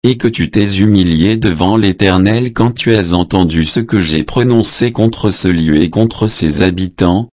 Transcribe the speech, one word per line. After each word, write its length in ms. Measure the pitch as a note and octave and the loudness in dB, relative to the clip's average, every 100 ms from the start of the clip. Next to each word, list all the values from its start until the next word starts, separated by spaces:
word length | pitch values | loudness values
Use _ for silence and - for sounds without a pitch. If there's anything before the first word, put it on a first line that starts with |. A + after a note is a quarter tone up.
et 140 | B2 B2 | 0 0
que 120 | A#2+ | -2
tu 200 | A2+ D#2+ | -2 -4
t'es 280 | G#2+ G2+ F#2+ | 0 -2 0
humilié 580 | G#2+ G2+ F2 D#2+ F#2 A2 | 2 2 2 2 2 2
devant 400 | A2+ D#2+ F2+ A2 | -2 0 0 2
l'Éternel 760 | G2+ F2+ G2 F#2 F#2+ A2+ B2 | 0 0 0 2 2 0 -2
quand 180 | A2+ A#2 | 0 -2
tu 240 | A#2+ - A2 | 0 0 0
as 180 | F2 | 0
entendu 520 | F2 F2 F#2+ E2+ D#2+ D#2 | -2 0 0 0 0 0
ce 160 | B2 | -2
que 180 | A#2 A2 | -2 -2
j'ai 240 | E2 D#2 | 0 -2
prononcé 720 | - - B2 A#2 G#2+ - A#2+ | -2 -2 2 2 2 0 -2
contre 360 | A#2 A2+ A2+ G#2+ | 0 -2 0 -2
ce 200 | F#2+ F#2+ | 0 0
lieu 320 | F2 D#2+ D2+ | 0 2 2
et 80 | E2+ | 0
contre 380 | G2+ A2+ - G#2+ | 0 -2 0 -2
ses 360 | - D#2+ D2 | 0 -2 0
habitants 640 | F#2 F2+ F#2 - F2+ F#2 A#2+ | -2 -2 -6 -2 0 0 -4